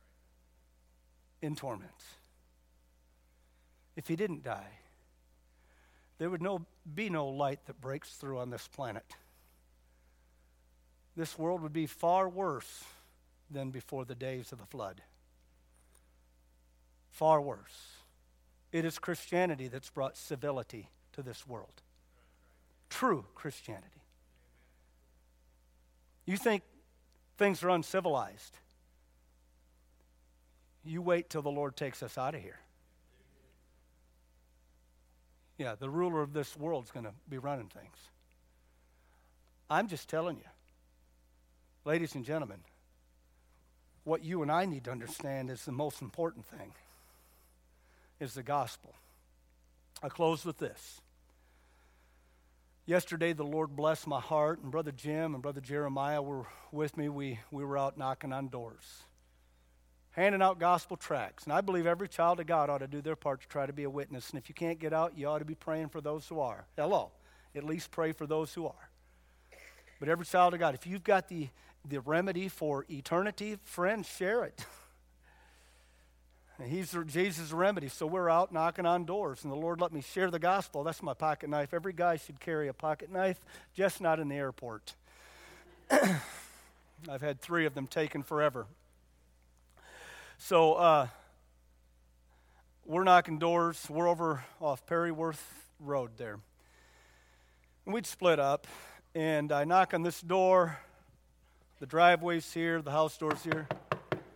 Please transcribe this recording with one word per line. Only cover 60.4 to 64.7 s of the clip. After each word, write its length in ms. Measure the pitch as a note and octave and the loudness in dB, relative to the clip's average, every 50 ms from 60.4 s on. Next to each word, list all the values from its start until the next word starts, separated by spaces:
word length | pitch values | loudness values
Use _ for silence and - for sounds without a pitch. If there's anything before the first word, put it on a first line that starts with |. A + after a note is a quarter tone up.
out 180 | F#3+ F#3+ F#3 F3 | 4 4 4 4
gospel 380 | E3 F3 F3+ E3+ - - F3+ D#3+ | 4 4 4 4 2 -2 -10 -8
tracts. 480 | - - D#3+ C3+ A2 F#2+ - - - | -6 -4 -2 -2 -2 -4 -8 -10 -4
And 80 | - C#3+ | 0 0
I 80 | F3 | 0
believe 240 | G3+ G3 F#3 F3+ E3 | 2 2 0 2 2
every 240 | E3+ E3+ F3 G3+ F#3 | 2 2 0 -2 -4
child 300 | - - E3+ E3+ F3+ F3 | 0 2 4 4 4 2
of 80 | E3+ D#3 | 0 0
God 220 | E3+ D#3+ D3 D3 | 2 2 2 2
ought 100 | C#3+ C#3 | 0 -2
to 80 | C3+ C3+ | -2 -6
do 140 | C#3 D3 | -8 -6
their 140 | C#3+ D#3 D#3 | -4 -4 -4
part 260 | - - D3 C#3 C3 | -4 -2 -2 -4 -4
to 60 | - - | -6 -8
try 180 | - D3 C#3 | -4 -4 -4
to 80 | C3+ C#3+ | -4 -4
be 100 | C#3+ C#3+ | -6 -6
a 60 | C#3 | -6
witness. 420 | C3+ C#3+ C#3 - C#3+ B2 A#2 - | -4 -6 -6 -6 -8 -10 -10 -10
And 80 | - C#3+ | -10 -10
if 100 | - - | -10 -12
you 60 | D#3 | -8
can't 240 | - E3+ E3 | -4 -2 -2